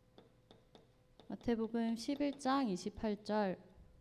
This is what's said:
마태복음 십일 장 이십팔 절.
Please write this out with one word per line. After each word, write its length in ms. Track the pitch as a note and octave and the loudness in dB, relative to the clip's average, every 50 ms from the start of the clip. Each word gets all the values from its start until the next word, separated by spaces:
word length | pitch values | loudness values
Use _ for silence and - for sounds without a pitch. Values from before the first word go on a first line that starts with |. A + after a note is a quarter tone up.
| - - _ - - - - - - - - - - - - - - - - - - - - - - - | -20 -20 _ -20 -20 -20 -20 -20 -20 -20 -20 -20 -20 -20 -20 -20 -20 -20 -20 -20 -20 -20 -20 -18 -12 -10
마태복음 680 | D4+ - - B3 A#3 A3 A3+ A3 A3+ A#3 A3+ A3+ A#3 | -10 -4 0 0 0 2 0 0 0 0 0 0 0
십일 420 | A3+ - - C#4 C#4 C#4+ C#4+ C#4 | -2 -2 -2 0 0 0 0 0
장 300 | - - B3+ C4+ C#4 C4+ | 0 0 2 2 4 4
이십팔 560 | G#3+ F3+ F3 - G#3 - - A3+ G#3+ G3+ G3+ - | 2 0 0 -2 -4 -4 -2 -2 -2 -2 -2 -2
절. 340 | - G#3 G#3+ G#3 F#3+ F3 - - - - - - - - - | 0 2 2 2 2 0 -4 -8 -16 -20 -20 -20 -20 -20 -20